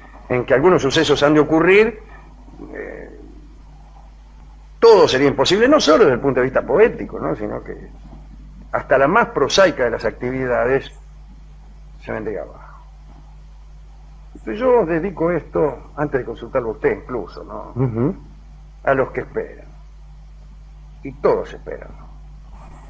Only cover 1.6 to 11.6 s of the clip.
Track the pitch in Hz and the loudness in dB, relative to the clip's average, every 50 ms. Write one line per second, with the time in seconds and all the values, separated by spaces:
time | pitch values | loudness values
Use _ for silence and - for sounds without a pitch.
1.6 | 160 175 190 208 220 233 226 - - - - - - - - - - - - - | 4 6 6 6 4 4 0 -8 -18 -20 -20 -20 -20 -20 -20 -20 -20 -20 -20 -20
2.6 | 53 50 - 52 52 50 53 50 50 50 - - - - - - - - - - | -18 -16 -14 -14 -14 -14 -14 -16 -18 -18 -20 -20 -20 -20 -20 -20 -20 -20 -20 -20
3.6 | - - - - - - - - - - - - - - - - - - - - | -20 -20 -20 -20 -20 -20 -20 -20 -20 -20 -20 -20 -20 -20 -20 -20 -20 -20 -20 -20
4.6 | - - - - - 233 220 190 156 127 127 131 143 139 120 - 135 - 180 208 | -20 -20 -6 4 6 8 8 8 6 4 4 2 2 2 2 0 0 0 2 2
5.6 | 233 262 311 277 - 285 311 277 208 147 123 110 - 139 127 127 127 131 - 117 | 4 4 4 4 4 4 4 6 6 4 4 2 0 0 0 0 0 0 0 -2
6.6 | 95 98 131 185 220 240 - - 101 - - 98 120 156 156 - 107 107 113 123 | -2 0 2 2 2 2 2 -4 -12 -10 -10 -8 -6 -6 -6 -6 -8 -10 -10 -10
7.6 | - - - - - - - - - - - - - - - - - - - - | -12 -12 -16 -16 -16 -20 -20 -20 -20 -20 -20 -20 -20 -20 -20 -20 -20 -20 -20 -20
8.6 | - - - 117 - - 143 131 135 143 196 233 220 226 - 151 135 117 - 196 | -18 -8 -8 -8 -2 0 2 2 2 2 2 2 0 0 -2 -2 -2 0 4 4
9.6 | 190 175 - - 123 117 113 - - 107 101 - 127 123 131 131 131 123 120 113 | 4 4 2 0 -2 -2 -2 -2 -6 -6 -6 -6 -8 -6 -6 -4 -4 -2 -2 0
10.6 | 117 123 135 135 - - - - - - - - - - - - - - - - | 0 0 0 -2 -2 -6 -18 -20 -20 -20 -20 -20 -20 -20 -20 -20 -20 -20 -20 -20